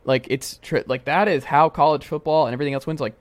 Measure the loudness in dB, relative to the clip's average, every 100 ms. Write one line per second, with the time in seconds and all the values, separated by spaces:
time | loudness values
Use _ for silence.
0 | -2 -2 0 -6 -6 -14 -4 -4 -2 -4
1 | -2 0 2 0 2 2 2 4 2 2
2 | -4 -6 0 2 2 0 -2 -4 -4 -4
3 | -6 -4